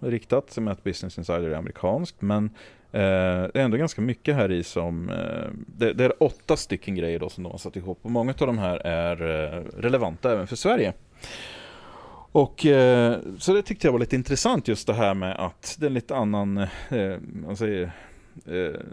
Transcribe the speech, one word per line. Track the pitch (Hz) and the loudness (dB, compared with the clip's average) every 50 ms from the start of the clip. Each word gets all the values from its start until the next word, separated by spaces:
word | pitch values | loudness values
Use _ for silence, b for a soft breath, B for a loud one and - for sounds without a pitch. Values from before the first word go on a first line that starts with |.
riktat, | 135 127 117 110 - - - 143 - - | -4 -2 -2 -2 0 2 0 0 0 -2
som | - 117 113 104 | -4 -4 -2 -2
att | 95 - - | -2 -4 -4
Business | 98 87 - - 92 - 90 | -4 -4 -4 -6 -10 -8 -6
Insider | 85 - 87 87 85 80 | -4 -2 -2 0 0 -2
är | 76 | -2
amerikanskt, | 80 87 - - - - 92 110 151 175 - - - | -4 -6 -8 -6 -2 0 0 0 0 -2 -6 -6 -4
men | 101 101 104 107 107 104 B B B B B B B B | 0 0 2 2 0 0 B B B B B B B B
eh, | - 107 | 0 2
det | 98 95 95 92 92 92 90 90 92 - - | 2 4 4 4 4 2 2 0 0 0 0
är | 131 135 | 2 2
ändå | 120 107 | 2 2
ganska | 135 165 165 - 104 | 2 0 0 -2 -2
mycket | 110 127 117 - - 156 147 | -2 -2 -2 -2 0 0 2
här | 127 101 95 | 2 2 2
i | 90 87 85 | 2 0 -2
som, | - - 92 85 85 85 85 87 92 | -2 -4 -2 -2 -2 -2 -4 -4 -4
eh, | 90 85 - - 80 80 76 - - - - | -4 -4 -4 -6 -6 -6 -8 -8 -10 -12 -14
det, | - - - 117 110 | -12 -4 0 0 2
det | - 123 127 | 2 4 4
är | 123 - - | 4 4 4
åtta | 156 131 - - - - - | 2 2 2 0 -2 0 0
stycken | - - - 95 - - 98 95 | 0 0 -4 -6 -4 -4 -4 -4
grejer | 90 85 85 82 82 | -2 0 0 -2 -2
då | 82 76 | -4 -6
som | - 92 90 | -8 -8 -10
de | 87 | -10
har | - 87 | -10 -10
satt | - 92 - | -10 -10 -10
ihop. | 95 90 95 87 - | -10 -8 -10 -10 -8
Och | - 110 | -6 -4
många | 120 117 117 131 135 - | -2 0 0 0 0 0
av | 147 | 0
de | 123 120 107 | 0 0 0
här | 98 90 87 - - | 0 0 -2 -2 -2
är, | 85 82 85 85 87 85 82 82 80 80 78 78 73 82 | -2 -2 0 0 -2 -2 -2 -2 -2 -2 -2 -2 -4 -6
eh, | 87 - - - 95 | -8 -10 -10 -6 -2
relevanta | 110 120 135 123 110 85 82 - - 123 | 0 2 2 2 2 0 -2 0 0 0
även | 113 98 92 | 0 0 -2
för | - 120 | -4 -4
Sverige. | - - 196 247 208 110 92 - - - _ B B B B B B B B B B B B B B B B B B B B B B B B | -2 2 2 2 2 2 0 -2 -6 -12 _ B B B B B B B B B B B B B B B B B B B B B B B B
Och, | - 151 135 - - - - | 4 4 4 2 2 2 4
eh, | 151 139 135 127 127 123 123 120 117 117 87 - 90 95 - | 6 8 8 8 8 8 8 6 4 2 0 -4 -8 -10 -4
så | - 175 | 2 2
det | 196 208 | 2 2
tyckte | 202 - 202 - - | 2 -2 -2 2 2
jag | 147 | 4
var | 123 120 | 4 4
lite | 117 - 135 | 2 2 0
intressant, | 127 123 - 139 - - 240 254 151 - 117 | 0 0 0 0 2 2 2 2 2 0 0
just | 107 - - | -2 0 0
det | - 107 | 0 2
här | 117 107 98 98 | 4 4 2 2
med | 98 92 92 - | 2 0 -2 -2
att | - 92 87 - _ - - - - | -2 -4 -6 -6 _ -14 -12 -6 -2
det | 151 | -2
är | 143 | 0
en | 131 | 0
lite | 120 - - - | -2 -2 -2 -2
annan, | 131 107 104 104 101 101 98 98 101 | 0 0 2 2 0 0 0 0 -2
eh, | 98 92 - - - - 131 113 98 95 90 87 - - - 101 76 | -2 -4 -6 -8 -8 -4 -2 -2 -2 -2 -4 -6 -10 -12 -12 -10 -10
man | 80 104 | -8 -6
säger, | 98 113 107 101 90 90 85 B B B B B B B B B B - | -4 -2 -2 0 -2 -2 -4 B B B B B B B B B B -10
eh, | - 85 92 90 78 - - - - | -6 -4 -2 -2 -2 -4 -8 -10 -14